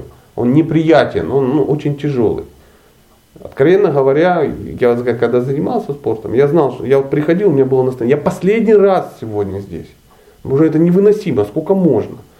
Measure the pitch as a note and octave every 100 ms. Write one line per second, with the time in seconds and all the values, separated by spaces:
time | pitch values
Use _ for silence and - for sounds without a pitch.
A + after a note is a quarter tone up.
0 | - - _ - A#2+ C#3+ D#3 D3+ D#3 D3
1 | A#2+ - D#2+ C3+ B2+ D3 - - D3 C#3+
2 | D3 C3 G#2 - - - - _ _ _
3 | _ _ _ - - - C#3+ G3 F#3+ C#3
4 | C3+ C#3 F3+ E3+ C3+ - - - A#2+ A#2+
5 | A#2+ A#2 A#2+ B2 B2+ C#3 F#3 A#3+ A#3 C#3+
6 | - A2 G2+ A2 C#3+ E3 C#3 A#2 A#2+ C3+
7 | C3+ D3+ D3 F3 G#3 C#3 C3 C3 B2+ B2
8 | A#2 D3 - - F3+ A3+ G#3+ G#3 G3 F#3
9 | - - A2+ G#2 F#2+ F#2+ G2 E2 - -
10 | _ _ _ _ B2 C3+ D#3+ D3+ E3+ F3+
11 | G3+ G3+ F#3 A#2+ G#2 D#3 - F#3+ E3+ A2
12 | G2 - - _